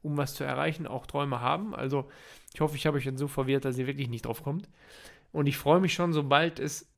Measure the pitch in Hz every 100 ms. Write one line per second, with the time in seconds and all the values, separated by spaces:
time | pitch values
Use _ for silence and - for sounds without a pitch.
0 | 156 143 139 - 139 131 160 160 156 127
1 | - 139 143 123 123 160 214 - 131 143
2 | 151 - - - - - 156 143 156 143
3 | 131 131 143 139 131 139 135 127 127 139
4 | 131 117 117 113 143 160 - - - -
5 | - - _ 151 143 135 143 175 185 -
6 | 175 151 143 143 165 165 147 - -